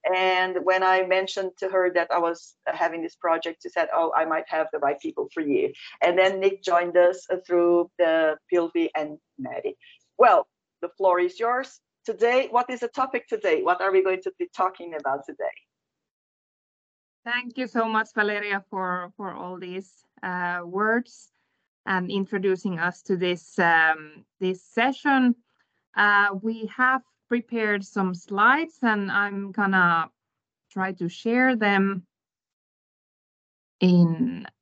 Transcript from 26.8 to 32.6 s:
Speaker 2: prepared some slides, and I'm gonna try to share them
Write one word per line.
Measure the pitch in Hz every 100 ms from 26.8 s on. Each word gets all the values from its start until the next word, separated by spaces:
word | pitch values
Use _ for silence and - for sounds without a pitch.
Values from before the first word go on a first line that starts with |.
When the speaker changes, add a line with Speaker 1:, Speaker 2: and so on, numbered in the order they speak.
| 254 262 _ _ _
Speaker 2:
prepared | 240 233 233 214 202
some | 196 208 190
slides, | 180 - 202 220 285 320 _
and | 233 214 196
I'm | 202 202 196 196
gonna | 190 196 190 175 165 160 _ _ _ _ _ _
try | 196 190
to | 180 180
share | - 226 240 262 240
them | 208 202 196 196 - _ _ _ _ _